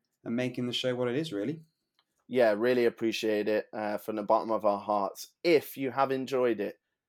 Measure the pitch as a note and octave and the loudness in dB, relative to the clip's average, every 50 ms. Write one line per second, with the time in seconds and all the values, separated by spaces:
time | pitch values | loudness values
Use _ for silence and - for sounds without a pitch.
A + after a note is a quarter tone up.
0 | _ _ _ _ - - A#2 B2 B2+ B2 B2 - B2 B2 A#2+ - - B2+ B2 A#2+ | _ _ _ _ -8 -6 -4 -2 -2 -4 -4 -4 -4 -4 -4 -2 -2 -2 -2 -2
1 | B2 B2 A#2+ D3 E3 D#3+ G#2 G2+ G#2 B2+ E3 D#3+ - _ _ _ _ _ _ _ | -2 -2 -2 -2 -4 -4 -4 -4 -4 -4 -6 -8 -12 _ _ _ _ _ _ _
2 | _ _ _ _ _ - B2 B2+ A#2+ A2 G#2 G#2 A#2 B2 B2+ B2 A#2+ A2+ G#2+ - | _ _ _ _ _ -2 2 4 4 4 4 4 2 2 4 4 4 2 2 0
3 | A#2 A2+ G#2+ - - A2 G#2+ G#2 G#2+ A2 G#2+ G#2+ - - - A2 G#2+ G#2 G#2 G#2 | -2 -2 -2 0 0 0 0 0 2 2 0 0 0 -4 -6 -6 -4 -4 -4 -6
4 | - - G#2+ G#2+ G#2 G2 A2+ A2 E2 A2 A2 G#2 G#2 G#2 G2+ G2+ G#2 G#2 G#2 G2+ | -6 -6 -6 -2 0 2 2 2 2 0 -2 0 2 2 0 0 0 0 0 0
5 | G2 F#2+ - - - - _ _ - F3 E3 C#3 - - - C#3 C#3 B2+ A#2 C3+ | 0 -2 -6 -10 -16 -18 _ _ 2 4 4 4 2 -2 -8 -6 -6 -4 0 0
6 | C3+ C3 C3+ C3 C3 A#2+ C#3 B2+ B2+ A#2+ A2+ G2+ G2 G2 - _ _ _ _ _ | 0 0 0 -2 -2 -2 0 2 2 2 2 0 -4 -6 -8 _ _ _ _ _
7 | _ | _